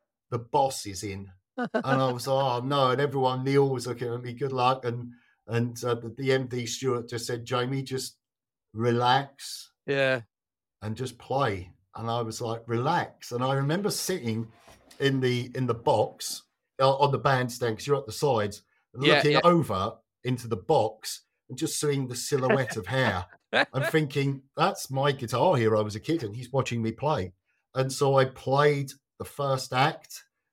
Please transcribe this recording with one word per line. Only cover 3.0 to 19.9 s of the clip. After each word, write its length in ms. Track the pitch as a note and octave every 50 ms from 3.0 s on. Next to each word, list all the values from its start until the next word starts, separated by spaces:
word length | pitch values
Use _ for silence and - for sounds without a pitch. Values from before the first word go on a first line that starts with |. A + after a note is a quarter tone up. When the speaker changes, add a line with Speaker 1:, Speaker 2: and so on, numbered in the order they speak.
| C#3+ C3+ C3 C#3 C3 B2+ B2+ C3 B2+
Speaker 1:
Neil 260 | C3+ C3+ C#3 C#3 C#3
was 160 | C3 B2 A#2+
looking 260 | B2+ A#2+ A#2 B2 A#2+
at 120 | A#2 A#2+ B2
me, 100 | B2 A#2+
"Good 180 | B2 C#3+ C3 C3
luck." 320 | B2+ B2 B2+ C3 C3 B2
And, 280 | A#2+ A#2+ B2 A#2+ B2 - - _ _ _ _ _
and, 320 | - A#2 A#2 A#2+ A#2+ A#2 - A#2+
uh, 80 | B2 A#2
the, 160 | A2+ A#2 A#2
the 220 | A2 - C3+ C3
M 160 | C3 C3+ C3 A#2+
D 180 | B2 B2 A#2
Stuart 420 | A2 - - C3+ B2+ A#2+ A#2 A2+ -
just 200 | A#2+ A2+ - -
said, 180 | B2 A#2 -
"Jamie, 380 | - B2+ B2 B2 B2+ C#3 C3+ C3+
just 340 | C3 C3 C3 B2 - - _ _ _ _ _ _ _ _ _ _ _ -
relax." 960 | A2 A#2 A#2+ A#2 A#2+ B2 B2 B2+ C#3 C#3 C#3 - - - - - - - - _ _ _
Speaker 2:
Yeah. 360 | - C#3 C#3 C3+ C3 C3 A#2+ G#2+ _ _ _ _ _ _ _ _ _ _ _
Speaker 1:
"And 140 | G2+ G#2+ G#2+
just 220 | - C3 B2+ - -
play." 540 | - - B2+ C#3 C#3 A#2 G2 F#2 F#2 - - _ _ _ -
And 140 | G#2 A2 A#2
I 120 | A#2 A#2+
was 200 | A#2 A2+ A2 -
like, 220 | A#2+ A2+ A2+ A#2 - A#2+
"Relax." 640 | A#2 A#2 B2 D3+ F3 D#3+ A2 - - _ - -
And 120 | B2 A#2+ B2+
I 100 | C3 C#3
remember 360 | C3+ C#3 C#3+ D#3+ F#3+ G#3 G3+
sitting 560 | - - - - F#3 E3+ A#2+ A#2 A2 A2+ A#2 A2+ - _ _ - - - _ - - -
in 200 | C#3+ C#3 C3+ C3
the, 300 | B2+ B2+ B2 A#2+ B2 B2 -
in 100 | B2+ C3 A#2+
the 60 | A2+
box, 720 | A#2+ - D3+ B2+ G#2+ - - - - - - - - - _ _ _ _ _ _ -
uh, 140 | C3+ C3+ C3+ C3+
on 140 | C#3+ C#3
the 60 | C3+ A#2
bandstand, 580 | A#2+ C#3+ C3+ B2+ B2 A#2+ - - B2 A#2 A2 A2
'cause 100 | - C#3+
you're 100 | C#3+ C3+
at 80 | -
the 60 | -
sides, 520 | G#2+ - D#3 C#3+ B2 A2 G#2 G2+ - - - _ _ _ _ _ - B2
Speaker 2:
Yeah, 160 | C3+ D3 D3
Speaker 1:
looking 160 | C#3+ D3 D3 D3
Speaker 2:
yeah. 80 | - -
Speaker 1:
over 540 | F3 F3 E3+ C3 A2+ G2+ F#2 G2 A2+